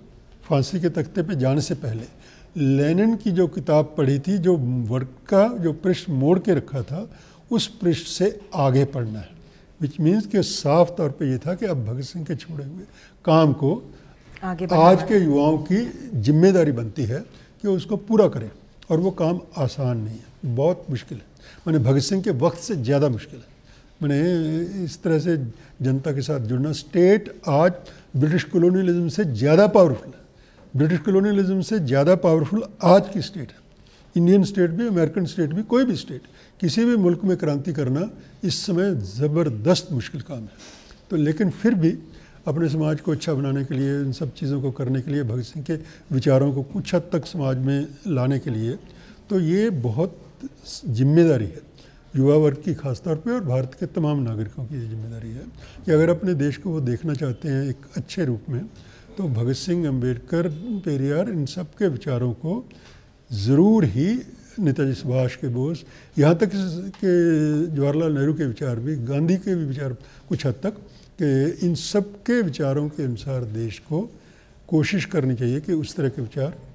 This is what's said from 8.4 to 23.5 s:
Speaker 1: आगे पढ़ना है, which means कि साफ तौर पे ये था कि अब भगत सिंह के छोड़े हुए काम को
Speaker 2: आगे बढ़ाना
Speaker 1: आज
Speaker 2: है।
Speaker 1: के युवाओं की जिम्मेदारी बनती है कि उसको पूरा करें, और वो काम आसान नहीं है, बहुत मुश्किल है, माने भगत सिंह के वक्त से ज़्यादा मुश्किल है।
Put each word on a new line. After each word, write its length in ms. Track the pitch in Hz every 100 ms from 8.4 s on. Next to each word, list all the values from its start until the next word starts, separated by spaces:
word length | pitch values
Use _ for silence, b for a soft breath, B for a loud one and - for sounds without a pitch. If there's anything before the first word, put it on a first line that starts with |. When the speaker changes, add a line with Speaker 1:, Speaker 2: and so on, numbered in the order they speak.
| - 180
Speaker 1:
आगे 300 | 139 131 135
पढ़ना 340 | 131 113 107
है, 100 | 87 - b b b b
which 180 | 143 -
means 240 | 156 214 202
कि 180 | 202
साफ 520 | 156 - 143 160 175 -
तौर 120 | 151
पे 220 | - 143
ये 60 | 127
था 180 | 156 180
कि 100 | 214
अब 200 | 147 110
भगत 180 | 123
सिंह 220 | 135 175 147
के 100 | 143
छोड़े 300 | - 151 139
हुए 180 | 180 202 b b b -
काम 280 | 160 151
को 400 | 131 139 220 - B B B B B
Speaker 2:
आगे 240 | 185 170 180
बढ़ाना 180 | 165 170
Speaker 1:
आज 140 | 185
Speaker 2:
है। 80 | 185
Speaker 1:
के 100 | 208
युवाओं 400 | 165 143 147 156
की 520 | 151 190 240 - -
जिम्मेदारी 580 | 135 104 151 185 185 156
बनती 320 | 120 110 117
है 160 | 110 135 226 B B B
कि 60 | 208
उसको 300 | 190 - 208
पूरा 300 | - 220 185
करें, 240 | 135 110 - - - -
और 100 | 165
वो 120 | 185
काम 300 | 175 160 175 - -
आसान 400 | 131 - 127 117
नहीं 200 | 107 110
है, 380 | - - 135 117
बहुत 300 | 156 180 -
मुश्किल 280 | 127 - 101
है, 60 | - - B B 175
माने 120 | 156
भगत 220 | 120 139
सिंह 200 | 131 190
के 80 | 190
वक्त 280 | 131 165 -
से 180 | - 180
ज़्यादा 340 | 117 139 143
मुश्किल 300 | 110 - -
है। 200 | -